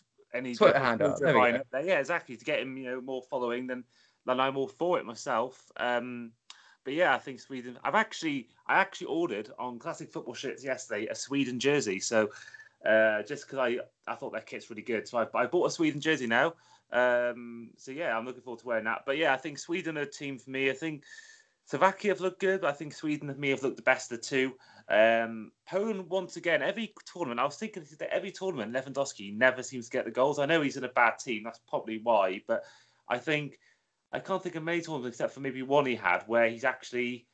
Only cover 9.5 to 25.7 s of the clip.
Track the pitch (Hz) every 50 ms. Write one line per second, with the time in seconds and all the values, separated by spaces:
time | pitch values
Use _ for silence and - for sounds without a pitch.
9.5 | - - 120 123 120 117 - 165 160 - - - - - - 120 120 - - 131
10.5 | 113 117 127 135 131 - - - 110 104 110 107 110 - - - 135 139 139 120
11.5 | 123 123 117 139 143 147 120 107 95 95 - - 120 110 107 101 - - - -
12.5 | - - - - _ _ - 110 110 110 110 110 107 107 104 - 143 - - -
13.5 | - 135 127 120 120 123 - - _ _ _ - 113 - 139 120 98 110 - -
14.5 | - 107 - - 113 104 101 - 117 107 101 - - 120 113 110 - 110 123 117
15.5 | - 180 - 143 147 - 165 151 139 147 139 160 156 135 131 113 113 120 143 165
16.5 | 165 - _ _ - _ _ _ - 120 123 123 123 123 123 120 120 120 120 117
17.5 | 117 117 117 113 - _ - - 131 147 170 147 113 113 113 127 123 127 117 127
18.5 | 117 110 113 127 117 110 107 110 117 - - 135 135 151 160 151 135 131 - 160
19.5 | 143 139 - - 170 175 160 160 160 147 143 139 - - 147 139 139 123 113 -
20.5 | 131 135 135 135 131 131 160 165 156 139 - - - - - - - - _ _
21.5 | _ _ _ - - 135 175 190 190 - - 208 185 - 175 185 185 - 196 185
22.5 | 190 185 175 147 139 - 160 151 - - - 156 151 143 147 143 131 139 147 139
23.5 | 135 131 139 127 - - - 131 131 123 - - 120 113 - - 139 135 131 131
24.5 | 131 - - - - - - - - 104 110 113 113 113 117 113 117 110 107 -
25.5 | - _ _ -